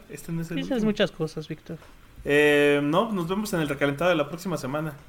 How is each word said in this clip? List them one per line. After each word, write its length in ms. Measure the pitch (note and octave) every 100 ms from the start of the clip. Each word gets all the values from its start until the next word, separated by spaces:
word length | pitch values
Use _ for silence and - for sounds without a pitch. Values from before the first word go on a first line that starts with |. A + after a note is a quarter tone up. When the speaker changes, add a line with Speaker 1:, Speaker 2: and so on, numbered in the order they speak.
| -
Speaker 1:
Este 220 | - -
no 80 | E3
es 100 | E3
el 60 | G#3+
Speaker 2:
Dices 140 | C4+
Speaker 1:
último. 140 | B3+ G#3+
Speaker 2:
muchas 220 | G#3 G3
cosas, 360 | - D#3+ - D#3
Víctor. 300 | D#3 - E3 - - - - C#3+
Speaker 1:
Eh, 540 | D3 D3 D3 D3 C#3+
no, 280 | C#3+ E3 A#3
nos 140 | G3+ E3
vemos 240 | G3 G#3+
en 80 | F3
el 80 | D3
recalentado 400 | C#3 C#3+ C#3 F3
de 80 | E3+
la 100 | C#3+
próxima 300 | E3 G3 D3+
semana. 360 | C3 D3 D#3 C#3+